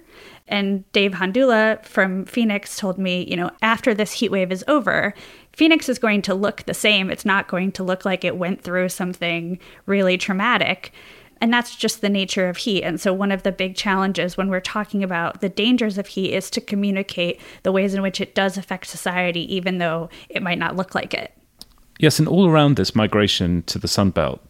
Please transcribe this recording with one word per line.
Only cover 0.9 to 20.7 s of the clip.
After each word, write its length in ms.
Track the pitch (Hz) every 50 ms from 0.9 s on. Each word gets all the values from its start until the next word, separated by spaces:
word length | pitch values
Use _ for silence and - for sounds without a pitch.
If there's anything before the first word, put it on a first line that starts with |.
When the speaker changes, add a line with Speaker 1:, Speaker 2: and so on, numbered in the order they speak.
Speaker 1:
Dave 220 | - 208 196 202 185
Hondula 680 | 175 185 185 190 247 269 262 233 220 220 220 214 214 -
from 400 | - - - 190 190 185 190 190
Phoenix 520 | - - 247 233 220 202 202 - - -
told 200 | - 214 190 180
me, 280 | 185 190 185 180 180 180 -
you 60 | -
know, 160 | 170 175 - - -
after 320 | - 220 226 - - 262 214
this 200 | 202 214 190 -
heat 180 | - 240 190
wave 200 | 190 196 185 180
is 140 | 185 185 -
over, 460 | - 294 294 214 - - - - 202 202 - - - - - - _ _
Phoenix 360 | - 311 320 320 311 - -
is 100 | 247 -
going 220 | - 220 208 202 180
to 100 | - 196
look 300 | 190 202 202 - - -
the 100 | - 165
same. 360 | - - 214 208 196 190 185
It's 160 | - - -
not 220 | 214 190 196 185
going 240 | - - 175 185 196 185
to 100 | - 185
look 220 | 180 185 185 -
like 180 | 202 185 185 -
it 140 | 175 -
went 240 | 180 180 175 196 -
through 280 | - 180 175 180 185 185
something 680 | - - 190 180 175 - 175 170 170 170 170 170 185 175 - - - - _
really 320 | - 196 196 190 185 180
traumatic. 720 | 180 - - 190 190 208 240 240 196 - - 185 - - - - - - - - - - - _ _
And 120 | 233 226 240
that's 220 | 240 233 - -
just 260 | - - 220 - -
the 80 | - 202
nature 400 | 202 196 190 185 - 208 185 180
of 80 | 175
heat. 260 | - - 233 196 175 -
And 160 | 170 165 156
so 140 | - 202 185
one 180 | 190 202 196
of 120 | 196 185 -
the 80 | 196 185
big 220 | - 190 190 185
challenges 600 | - - 208 190 190 190 196 190 175 165 180 170
when 140 | - 185 196
we're 100 | 190 185
talking 440 | 185 - - 214 208 - - 196 196
about 360 | 185 180 170 170 160 - -
the 80 | -
dangers 500 | 190 185 - 214 240 254 247 240 214 190
of 100 | 202 196
heat 260 | - - 190 190 - -
is 160 | 190 185 -
to 100 | - 226
communicate 800 | - - 208 196 202 202 196 190 196 - - 185 175 170 160 - - - - - -
the 80 | 190
ways 220 | 190 190 196 202 190
in 80 | 196
which 180 | 196 196 185 -
it 160 | 196 - _
does 220 | 196 190 196 185
affect 300 | 196 185 - 190 185 -
society, 680 | - - 170 - 190 180 180 180 175 175 170 160 - 196
even 220 | 185 175 185 185
though 320 | 180 170 165 160 165 170 175 - - -
it 160 | - - - 208
might 140 | 175 175
not 180 | - 170 -